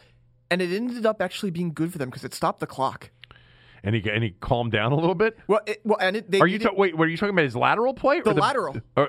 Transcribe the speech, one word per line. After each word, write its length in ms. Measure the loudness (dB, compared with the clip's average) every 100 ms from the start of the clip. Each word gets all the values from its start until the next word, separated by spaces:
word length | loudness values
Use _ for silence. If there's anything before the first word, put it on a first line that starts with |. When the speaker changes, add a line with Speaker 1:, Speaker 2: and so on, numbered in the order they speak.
| _ _ _ _ _
Speaker 1:
And 120 | -2
it 120 | 0 -2
ended 300 | -4 0 0
up 160 | 0
actually 300 | -4 -4 -6
being 220 | -4 -4
good 180 | -2 -4
for 60 | -4
them 100 | -8
'cause 140 | -8
it 100 | -12
stopped 260 | -2 -2 -2
the 80 | -10
clock. 440 | -4 -4 -4 -18 _ -20 -20 -20 _ -20 -8
Speaker 2:
And 100 | -2 -2
he, 140 | 0
and 120 | 0
he 80 | -2
calmed 400 | -4 -2 0 2
down 180 | 0 2
a 40 | 2
little 200 | 0 0
bit? 220 | -4 -6 0
Speaker 1:
Well, 140 | 0 0
it, 140 | -8 -2
well, 120 | 2
and 160 | 2 0
it, 120 | -2
they 100 | 2
Speaker 2:
Are 80 | 4
you 100 | 4
Speaker 1:
needed 120 | -2
Speaker 2:
ta-, 20 | 2
wait, 220 | 0 2
were 80 | 0
you 80 | 2
talking 140 | 0 2
about 100 | 2
his 100 | 2
lateral 380 | 2 2 0
play? 240 | 0 2 2
Or 40 |
Speaker 1:
The 100 | 2
Speaker 2:
the 80 | 2
Speaker 1:
lateral. 340 | 2 0 -4 -6 -4
Speaker 2:
Or, 100 | 0